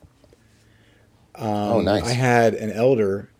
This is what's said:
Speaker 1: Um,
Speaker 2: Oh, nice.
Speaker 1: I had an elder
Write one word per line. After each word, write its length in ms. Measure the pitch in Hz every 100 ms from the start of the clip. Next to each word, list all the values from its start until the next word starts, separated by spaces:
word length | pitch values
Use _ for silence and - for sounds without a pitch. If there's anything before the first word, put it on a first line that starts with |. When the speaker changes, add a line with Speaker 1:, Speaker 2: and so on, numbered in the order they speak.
| - _ _ _ _ _ _ _ _ _ _ _ _
Speaker 1:
Um, 120 | - 113
Speaker 2:
Oh, 320 | 104 104 110
nice. 220 | 98 104
Speaker 1:
I 80 | 87
had 420 | 123 127 120 113
an 160 | 101 107
elder 580 | 101 123 127 101 98 - _